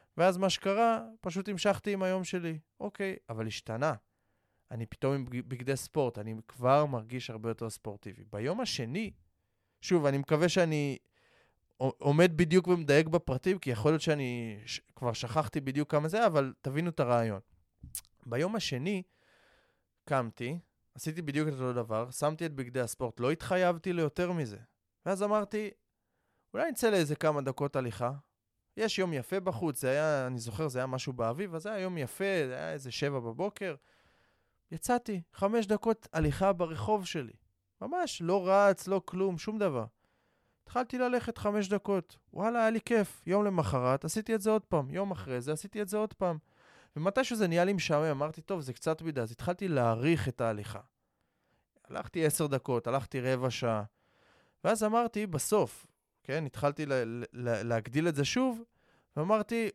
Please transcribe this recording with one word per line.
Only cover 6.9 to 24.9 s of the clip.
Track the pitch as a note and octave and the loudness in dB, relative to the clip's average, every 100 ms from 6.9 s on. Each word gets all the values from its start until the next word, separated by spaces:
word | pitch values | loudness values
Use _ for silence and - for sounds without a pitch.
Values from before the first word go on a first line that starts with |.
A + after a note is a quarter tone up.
| B2 A2 B2 - | -2 -6 -10 -8
הרבה | A2 A2+ | -6 -6
יותר | A2+ A2+ | -4 -6
ספורטיבי. | - A2 G2+ G#2 F#2+ G2+ | -8 -12 -12 -14 -16 -10
ביום | G#2 B2 G#3 | -6 -4 -4
השני, | B3+ - A2+ E3 G#3+ - _ _ _ _ _ _ | -4 -4 -4 -4 -6 -10 _ _ _ _ _ _
שוב, | - F3 C#3+ | 2 4 4
אני | C#3 | 2
מקווה | C#3 D3+ E3+ | 2 4 4
שאני | F#3 E3 D3+ C#3+ C3 _ _ _ _ _ _ _ - | 4 4 2 0 -4 _ _ _ _ _ _ _ -2
ע-, | C3 - | -2 0
עומד | C#3+ D3+ F3+ D#3+ | 2 6 6 6
בדיוק | E3+ F3+ F3 | 4 4 4
ומדייק | F3 D3 C#3+ D#3 | 2 6 6 6
בפרטים, | E3 - B2+ F#3 F#3+ | 2 0 -2 0 0
כי | C3+ | 0
יכול | A2 C#3+ | 0 2
להיות | D#3+ | 2
שאני | E3 D3+ B2+ A#2+ A2+ G#2 A2+ | 2 0 0 -4 -6 -10 -10
ש-, | - _ | -12 _
כבר | - B2 | -6 -4
שכחתי | A2 A#2 D#3 D3+ D#3 | -4 -2 -2 0 -2
בדיוק | C3+ C3+ D3 | -2 -2 2
כמה | D3+ D#3 | 0 2
זה, | G#3 A3+ | 2 4
אבל | D#3 C3+ - | 4 0 -4
תבינו | C3+ C#3 F3 | -6 -2 -2
את | D#3+ | 0
הרעיון. | B2 A#2+ A2+ G2 - _ _ _ - - - _ B2 | 2 2 2 -4 -10 _ _ _ -14 -14 -14 _ -6
ביום | B2 F3 A3 | -2 -2 -2
השני, | - B2+ E3 G3 F3+ _ _ _ _ _ _ _ _ _ | -4 -4 -2 -4 -6 _ _ _ _ _ _ _ _ _
קמתי, | - C#3 A#2 - B2 E3+ - _ _ | -2 0 0 -4 -8 -8 -12 _ _
עשיתי | - D#3+ D#3+ | -10 -8 -6
בדיוק | D#3 C#3+ D#3 | -4 0 0
את | |
אותו | C3+ B2+ | 0 -2
דבר, | B2 A2 A2 B2 | -2 -2 -2 -2
שמתי | - D3 D#3 E3 | -2 -2 -2 -6
את | |
בגדי | C3+ B2 B2+ | -6 -6 -2
הספורט, | A#2 - B2 - | -4 -2 -6 -2
לא | B2 | 0
התחייבתי | D#3+ - F#3 F3+ E3+ F#3+ | 0 0 2 2 2 -2
ליותר | F3 D3+ - F3 | 0 0 0 -2
מזה. | F3 B2 G2+ A#2 _ _ | 0 -4 -6 -16 _ _